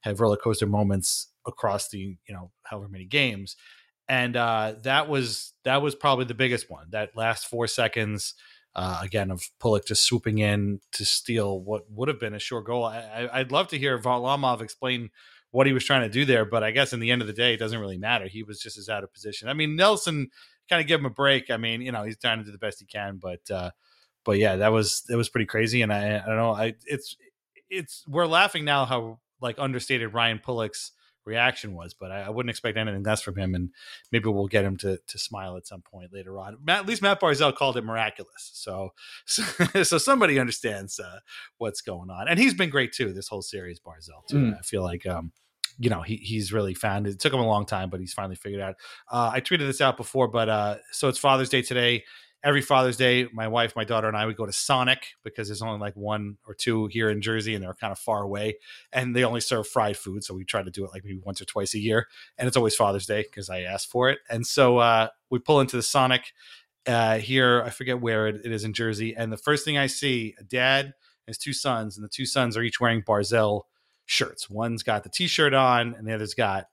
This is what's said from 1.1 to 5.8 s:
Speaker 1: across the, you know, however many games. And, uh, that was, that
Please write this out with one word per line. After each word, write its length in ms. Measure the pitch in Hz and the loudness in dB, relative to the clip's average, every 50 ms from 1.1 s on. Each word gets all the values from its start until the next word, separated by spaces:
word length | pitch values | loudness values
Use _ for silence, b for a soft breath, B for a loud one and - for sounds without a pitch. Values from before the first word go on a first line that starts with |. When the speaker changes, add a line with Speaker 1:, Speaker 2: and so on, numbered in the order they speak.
| - - - _ _ _ _ | -2 -4 -6 _ _ _ _
Speaker 1:
across 440 | 120 117 - - 110 101 101 - - | -14 -10 -4 -2 -2 -2 -2 -4 -8
the, 100 | - 101 | -10 -10
you 340 | 95 98 95 85 _ - 104 | -10 -10 -12 -14 _ -16 -14
know, 180 | 92 90 92 _ _ _ | -14 -14 -18 _ _ _
however 240 | - 113 104 101 98 | -14 -14 -12 -12 -12
many 160 | 98 95 92 | -14 -14 -12
games. 500 | 92 113 147 139 123 110 98 98 92 - B B B B B B B B _ _ - | -2 0 0 0 0 -2 -6 -10 -14 -14 B B B B B B B B _ _ -2
And, 260 | 131 127 123 120 120 | 0 0 0 0 0
uh, 380 | 120 117 117 113 110 110 110 110 110 110 | 0 0 2 2 0 0 -2 -4 -6 -2
that 240 | 135 135 143 156 151 | 2 2 2 2 2
was, 460 | 147 139 127 113 107 - - - _ _ _ | 0 0 0 -2 -4 -8 -10 -12 _ _ _
that 180 | 131 131 139 | 2 2 2